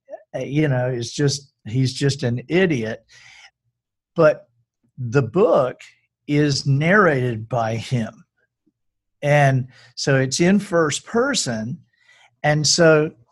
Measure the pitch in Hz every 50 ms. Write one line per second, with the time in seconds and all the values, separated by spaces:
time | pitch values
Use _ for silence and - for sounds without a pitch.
0 | _ - 285 - _ _ - 135 131 127 135 147 156 147 135 127 123 127 131 120
1 | 117 - - - 147 143 139 - - _ _ _ - 110 104 131 131 123 127 -
2 | 143 139 - - - 120 120 127 - - 151 180 190 175 156 123 110 107 117 -
3 | _ _ _ - - - - - - _ _ _ _ _ _ _ _ _ _ _
4 | _ _ _ - 160 151 147 - - _ _ _ _ _ _ _ _ _ _ -
5 | 127 117 110 147 135 107 107 175 214 - - - 131 123 123 - - - _ _
6 | _ _ _ _ _ - 147 147 151 147 139 - - 143 135 135 - 165 190 214
7 | 196 170 147 131 123 123 117 110 113 113 127 120 113 110 113 113 110 - 135 120
8 | 110 - - - _ _ _ _ _ _ _ _ _ _ _ _ _ _ _ _
9 | _ _ _ _ - 143 147 147 143 139 131 127 127 - _ _ - _ _ -
10 | - 151 139 135 131 131 131 - 170 175 202 208 196 - 185 170 160 147 139 -
11 | - - - 233 247 285 262 - - 143 117 110 107 117 156 - _ _ _ _
12 | _ _ _ _ _ _ _ _ - 151 151 151 151 - - - 170 160 160 151
13 | 151 160 - _ _ _